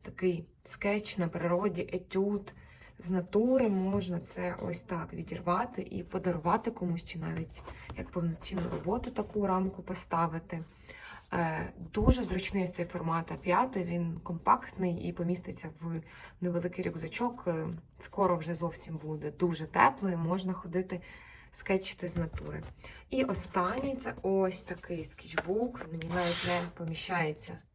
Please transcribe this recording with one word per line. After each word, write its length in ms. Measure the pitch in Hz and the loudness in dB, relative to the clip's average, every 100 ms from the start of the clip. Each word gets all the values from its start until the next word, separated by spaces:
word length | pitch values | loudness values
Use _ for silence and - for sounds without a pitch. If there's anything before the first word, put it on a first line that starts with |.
такий 440 | - - 185 170 - _ | -12 0 2 2 -6 _
скетч 540 | - - 202 208 214 - | -12 -2 0 0 0 -2
на 100 | 170 | 0
природі, 640 | 170 170 175 202 170 208 | 2 2 4 2 0 -2
етюд 600 | 180 - 190 202 208 196 - - - - - | -4 0 2 4 2 -4 -16 -20 -20 -20 -8
з 100 | 170 | 0
натури, 600 | 185 175 208 240 262 226 | 0 4 4 6 6 6
можна 500 | 190 185 202 180 170 | 4 4 2 0 -4
це 360 | - - 180 175 | -4 -4 -2 -2
ось 200 | 180 170 | -2 -4
так 320 | - 175 160 | -2 -4 -4
відірвати 680 | 170 165 170 170 175 240 - | -8 -6 -2 2 2 0 -4
і 220 | - 190 | -6 -6
подарувати 680 | 170 190 180 170 170 214 226 | -4 0 0 2 2 2 2
комусь, 320 | 226 175 170 | -2 -2 -2
чи 160 | - 170 | -4 -6
навіть 440 | 160 165 165 - - - - - | -4 -4 -6 -10 -14 -14 -12 -10
як 140 | 190 | -4
повноцінну 580 | 180 170 160 - 190 165 | 0 0 -2 -4 -2 -2
роботу 400 | - 156 233 240 | -2 0 0 0
таку 360 | 220 208 214 196 | -4 -2 0 2
рамку 360 | 185 190 190 | 2 2 -2
поставити. 800 | 175 180 - 165 165 160 - 165 165 - - - - - - | -8 -6 0 2 2 0 -6 -8 -8 -14 -18 -16 -14 -16 -4
Е, 400 | 175 165 156 - - - | 0 2 0 -4 -8 -4
дуже 300 | 214 240 247 | 6 8 8
зручний 400 | 190 185 185 196 | 4 0 0 0
ось 80 | 180 | 0
цей 140 | - 170 | -2 -4
формат 460 | 175 165 165 165 | -2 0 0 -2
А 40 | 160 | -4
п'ятий, 480 | - 180 262 214 | 2 4 4 0
він 360 | 175 175 170 160 | 0 0 0 -4
компактний 880 | - 165 - 254 - - 180 170 175 | -6 0 6 4 4 0 0 2 -2
і 60 | |
поміститься 560 | 175 175 180 190 175 160 156 | 0 0 0 -2 -8 -10 -8
в 200 | 170 165 - - - - | -6 -6 -8 -18 -18 -4
невеликий 440 | 180 175 175 175 175 | 0 2 0 -2 -2
рюкзачок. 580 | 165 160 - 240 233 - | -2 -6 -2 -2 0 -2
Е, 200 | 160 160 165 - - | 0 -2 -6 -12 -16
скоро 380 | - - 190 170 | -8 2 4 4
вже 180 | 160 165 | 0 -2
зовсім 420 | 170 - - 160 | -2 -4 -8 -8
буде 340 | 151 151 151 | -6 -6 -6
дуже 340 | - 180 151 160 | 2 2 2 -2
тепло 440 | - 233 262 196 | 6 6 6 0
і 60 | 170 | 2
можна 380 | 160 190 185 | 2 2 0
ходити 480 | 185 180 180 185 175 - - - - - | -4 -2 -2 -2 -6 -8 -18 -20 -20 -14
скетчити 560 | - - 190 190 - 180 | -10 0 0 0 -6 -4
з 80 | 175 | -2
натури. 480 | 160 - 147 151 156 - - - - | -2 -4 -6 -8 -10 -14 -16 -16 -4
І 140 | 262 | 0
останній — 720 | 262 185 - 190 180 240 277 262 | 2 0 0 2 2 2 -2 -2
це 120 | 220 - | -4 -2
ось 420 | 190 196 190 185 | 2 4 4 2
такий 400 | - 175 - 170 | -6 -8 -6 -6
скетчбук, 840 | 156 - - 160 170 208 240 - 165 | -6 -12 -4 -2 0 0 0 -2 -8
мені 180 | 165 165 175 | -6 -2 2
навіть 300 | 175 170 180 | 2 2 2
не 140 | 175 175 - | 2 0 -6
поміщається 800 | 170 160 - 180 160 151 - 170 - | -6 -6 -2 0 0 -2 -10 -12 -16